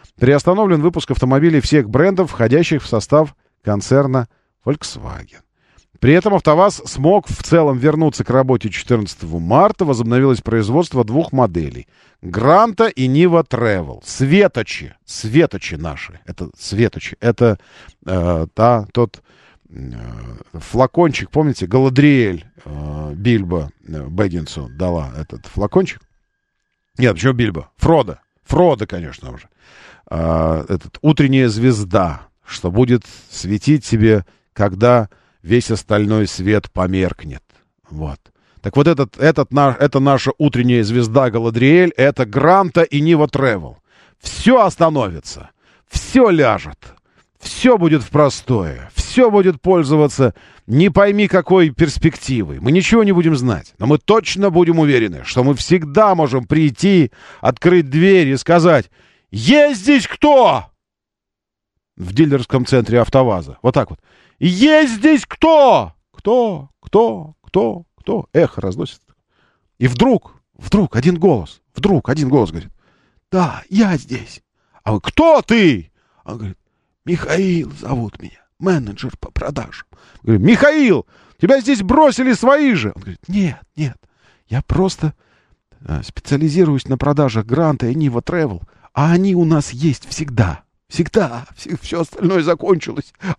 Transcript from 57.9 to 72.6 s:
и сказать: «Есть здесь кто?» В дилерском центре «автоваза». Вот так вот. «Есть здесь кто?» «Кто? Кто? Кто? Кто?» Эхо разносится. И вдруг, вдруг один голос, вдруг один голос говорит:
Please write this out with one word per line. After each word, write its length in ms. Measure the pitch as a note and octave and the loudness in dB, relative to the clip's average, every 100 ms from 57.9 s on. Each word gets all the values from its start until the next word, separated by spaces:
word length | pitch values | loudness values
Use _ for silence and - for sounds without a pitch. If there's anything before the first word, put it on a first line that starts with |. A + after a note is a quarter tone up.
| D3 F#3 F#3+ C#3+ | 2 4 4 4
и 80 | C3+ | 0
сказать: 540 | - F3 E3+ D3 - _ _ _ _ | 0 2 4 2 0 _ _ _ _
«Есть 520 | G#2 B2 D4 D4 A#3 | -4 2 4 4 2
здесь 260 | G#3+ C#4+ - | 2 2 0
кто?» 560 | - D4 C#4 G#3+ C3 - _ _ _ _ _ _ _ _ _ _ _ _ - | 0 2 4 4 2 -4 _ _ _ _ _ _ _ _ _ _ _ _ -16
В 160 | F2 | -4
дилерском 540 | G#2 D#3 C#3 A#2+ C3 B2 | 0 2 2 0 -4 0
центре 340 | C3 G#2+ A#2+ | 0 2 0
«автоваза». 580 | A#2 C3+ B2+ F#2 C#2 - | 2 2 2 -2 -6 -6
Вот 120 | B2 | -2
так 160 | C3+ A2 | 0 -2
вот. 100 | - _ _ _ - | -8 _ _ _ -4
«Есть 580 | F3 F3+ C#4+ D4+ C#4+ A3 | -2 2 4 4 2 2
здесь 280 | C#4 C#4+ - | 2 2 0
кто?» 640 | - D#4+ D#4 C4+ E3 F#2 - _ | 0 4 6 6 4 0 -10 _
«Кто? 540 | _ G3 B3 A#3 D#3+ C#3 _ | _ -2 0 0 -4 -12 _
Кто? 520 | - G3+ A#3 G#3 D#3 - | -2 0 2 -2 -12 -20
Кто? 420 | _ F3+ A3+ F#3 - _ | _ -2 -2 -4 -14 _
Кто?» 280 | - G3+ - | -8 -6 -2
Эхо 260 | - D3+ - | 0 0 -2
разносится. 540 | F#2+ G2 D3 - _ _ _ _ _ _ _ - | -8 -8 -10 -12 _ _ _ _ _ _ _ -4
И 100 | A2+ | -2
вдруг, 460 | B2 B3 A3+ - _ _ _ | 0 2 0 -4 _ _ _
вдруг 360 | - G3+ F3+ | -2 0 0
один 240 | A2+ D3 F3 | 0 0 2
голос, 440 | F#3 B2 D2+ - _ | 2 0 -2 -14 _
вдруг 360 | - G3+ E3 - | -4 0 0 0
один 180 | D3 C3 | -2 0
голос 220 | C3+ F#2+ | 2 0
говорит: 200 | D#2+ | -4